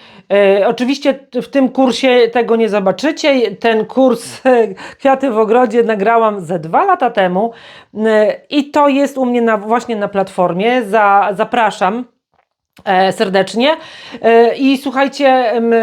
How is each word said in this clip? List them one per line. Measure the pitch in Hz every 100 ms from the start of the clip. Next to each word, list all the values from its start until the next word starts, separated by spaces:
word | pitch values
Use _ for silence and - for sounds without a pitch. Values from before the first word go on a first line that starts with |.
| - - _
E, | 202 196 202 185
oczywiście | 185 247 269 285
t-, | 269 - 247
w | -
tym | 277 254
kursie | 254 269 - 262 247 233
tego | 240 233 226
nie | 220
zobaczycie. | 208 190 185 285 302 311 269 214 196
Ten | 233 220 214
kurs, | - 262 233 - - 262
e, | 247 214
Kwiaty | 185 - - 269 262 269
w | 220
ogrodzie | 220 233 254 233
nagrałam | 226 214 202 233 220 208
ze | 160 180
dwa | 160 226
lata | 392 359 240
temu, | 220 185 180 233 - - - -
e, | 208 220 214 214 - -
i | 294 285
to | 302 285
jest | 269 277 277
u | 247
mnie | 240
na, | 233 214
właśnie | 208 240 240 220
na | 202
platformie. | 202 190 - 175 170 220 254
Za-, | 208 214 202 202 196
zapraszam, | 190 214 254 214 190 185 226 247 _ _ _ _ _ _ _
e, | - 185 190
serdecznie. | 185 214 190 190 214 269 320 - - - 240
E, | 247 233 233 -
i | 269 269
słuchajcie, | 277 254 277 277 277
em, | 262 240 240 233 226